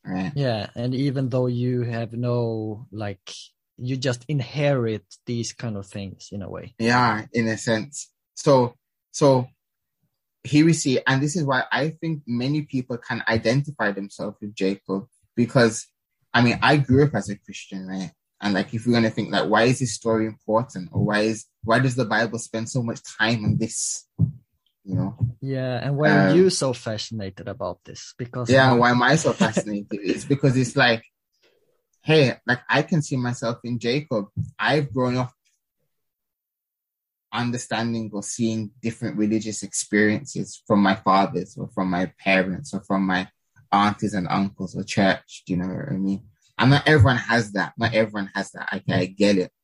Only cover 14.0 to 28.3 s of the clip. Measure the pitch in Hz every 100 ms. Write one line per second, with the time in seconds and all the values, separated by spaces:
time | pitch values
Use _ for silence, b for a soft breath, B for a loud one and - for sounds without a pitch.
14 | 101 - 104 - 107 107 95 98 - 95
15 | 98 _ _ - 120 131 117 113 - _
16 | _ _ _ 120 120 - 120 147 131 127
17 | 147 110 101 101 - 98 - 95 92 95
18 | 87 _ _ _ 104 92 101 117 120 117
19 | 113 110 104 101 90 107 - 123 123 -
20 | 113 110 110 107 - 110 120 95 87 113
21 | 104 104 110 110 - _ 107 120 131 123
22 | 110 107 113 113 - 110 113 131 117 -
23 | - - 110 117 107 110 113 - - -
24 | _ - - - _ _ _ _ - -
25 | - - 117 - 135 131 131 127 - 139
26 | 151 147 139 160 190 175 135 123 120 107
27 | - 113 95 - 104 95 90 90 - -
28 | - - 120